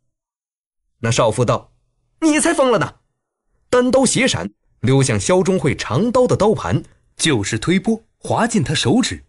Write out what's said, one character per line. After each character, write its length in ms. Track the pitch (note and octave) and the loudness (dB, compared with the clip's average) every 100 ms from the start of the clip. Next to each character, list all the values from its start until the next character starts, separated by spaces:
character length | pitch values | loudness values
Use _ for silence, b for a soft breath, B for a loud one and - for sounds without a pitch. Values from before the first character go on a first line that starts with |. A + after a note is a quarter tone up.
| _ _ _ _ _ _ _ _ _ _ | _ _ _ _ _ _ _ _ _ _
那 100 | A#2 | -4
少 200 | A#2+ B2 | 0 0
妇 140 | G#2+ | 0
道： 280 | B2 A#2 - _ _ _ _ _ | 0 -2 -6 _ _ _ _ _
你 200 | D#4+ D4+ | 0 2
才 120 | D#4+ | 0
疯 160 | D#4+ C4 | 2 2
了 80 | A3+ | 2
呢！ 180 | C3 - _ _ _ _ _ _ _ | -2 -8 _ _ _ _ _ _ _
单 200 | B3 B3 | 0 2
刀 140 | B3+ | 2
斜 220 | C4 F3 B3+ | 2 2 0
闪， 240 | - F2+ - _ _ | -2 -6 -12 _ _
溜 220 | A2+ C3+ | 0 2
向 160 | B2+ G#2+ | 2 0
肖 240 | - F3+ | 0 2
钟 160 | F3+ F#3 | 2 0
会 180 | D3 G#2+ | 0 -2
长 340 | - A#2 A3 | -4 -2 0
刀 160 | B3+ B3 | 2 2
的 100 | B2 | 2
刀 180 | G3+ | 2
盘， 280 | G3 E2+ F#2+ - b b - | 0 -2 -4 -6 b b -6
就 260 | - C3 | -2 0
是 160 | G2+ A2+ | -2 -4
推 200 | - F#3 | -2 -2
拨， 260 | F#3 A3 - _ | 0 -4 -6 _
划 280 | - B2+ A#3 | -6 -2 -2
进 160 | A3+ | -2
他 120 | C3+ | -2
手 260 | D3+ - F#3+ | -2 0 0
指。 240 | B3 - | 0 -6